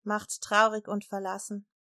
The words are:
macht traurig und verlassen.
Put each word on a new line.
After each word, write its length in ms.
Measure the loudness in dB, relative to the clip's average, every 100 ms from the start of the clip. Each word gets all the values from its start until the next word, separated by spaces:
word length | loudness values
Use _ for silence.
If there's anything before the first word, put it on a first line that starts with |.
macht 380 | -4 -4 -4 -10
traurig 460 | 2 6 6 4 -4
und 160 | -6
verlassen. 640 | -4 -6 -4 -6 -8 -10 -12 _